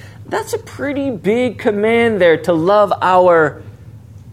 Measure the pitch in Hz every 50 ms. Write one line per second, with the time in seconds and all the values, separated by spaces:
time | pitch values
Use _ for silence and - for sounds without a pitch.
0 | - - - - - - - 403 415 - - - - - - - 262 285 277 277
1 | 277 277 240 170 160 185 220 240 254 247 190 - - 247 208 202 208 220 233 233
2 | 233 233 220 190 180 170 160 151 - 185 175 160 160 185 208 214 208 190 - -
3 | - 180 185 185 180 180 170 165 156 143 - - - - - - - - - -
4 | - - - - - -